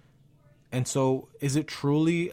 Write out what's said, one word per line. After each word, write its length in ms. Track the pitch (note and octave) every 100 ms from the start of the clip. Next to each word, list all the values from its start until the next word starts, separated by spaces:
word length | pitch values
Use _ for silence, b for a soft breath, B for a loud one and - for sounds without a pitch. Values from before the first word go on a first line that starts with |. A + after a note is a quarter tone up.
| b b _ _ _ _ -
And 160 | B2+ B2
so, 440 | C#3 C3 C3 - -
is 160 | C#3+ D3
it 100 | D3+
truly 640 | - C#3+ D3 D#3+ E3+ F3